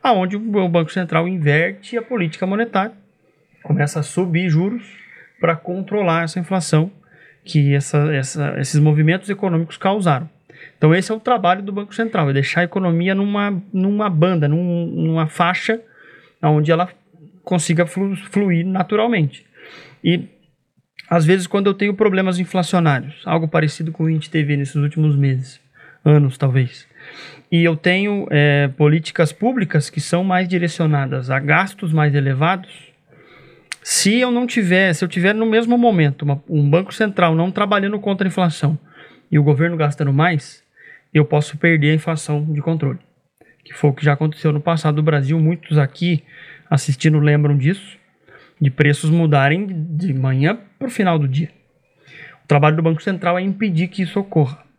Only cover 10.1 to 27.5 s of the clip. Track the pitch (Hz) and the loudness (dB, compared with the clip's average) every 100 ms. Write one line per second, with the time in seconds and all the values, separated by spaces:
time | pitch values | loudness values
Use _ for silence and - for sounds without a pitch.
10.1 | 131 165 _ _ - - _ 156 175 185 | 0 -4 _ _ -20 -20 _ 4 4 0
11.1 | 220 247 240 175 190 202 202 208 - 226 | -6 0 0 2 0 -2 -8 -8 -6 -4
12.1 | 196 143 139 135 - 175 196 185 165 180 | 0 0 0 0 -2 -2 -2 0 0 0
13.1 | 190 202 202 202 190 196 190 190 208 214 | 0 0 -2 -2 -4 -4 -2 0 0 0
14.1 | 160 175 175 143 156 175 170 170 170 160 | 2 2 2 0 0 0 -2 -4 -2 0
15.1 | 160 160 - 175 180 - 226 - _ - | 0 -2 -2 -2 -2 -4 -6 -6 _ -20
16.1 | - _ _ 151 151 151 165 180 - _ | -20 _ _ 2 2 2 0 0 -8 _
17.1 | _ - _ - 180 - 165 170 190 196 | _ -20 _ -4 -2 0 0 0 -2 -4
18.1 | 190 - 202 202 170 180 185 180 208 233 | -6 -4 -2 0 0 0 -2 -2 0 0
19.1 | 226 147 - _ _ - - - - 165 | 0 0 -4 _ _ -20 -20 -20 -6 -2
20.1 | 175 - _ _ _ _ _ _ - - | -2 -4 _ _ _ _ _ _ -20 -2
21.1 | 170 156 185 175 202 196 196 202 202 214 | 0 2 2 0 0 0 0 -4 -2 -2
22.1 | 190 190 180 175 185 165 185 165 165 131 | 0 0 -2 -2 -4 0 2 2 0 -4
23.1 | - - 165 160 160 151 - 165 160 160 | -14 -4 -2 0 0 -2 -4 -10 -4 -2
24.1 | 160 156 160 147 143 139 151 147 156 156 | -2 -2 -4 -2 -2 -2 -2 -2 0 0
25.1 | 143 139 131 127 - _ _ - _ 147 | 2 0 -2 -6 -16 _ _ -20 _ 4
26.1 | 151 139 - 139 131 123 - - _ - | 6 4 0 0 0 -2 -6 -20 _ -20
27.1 | - - - _ | -20 -20 -20 _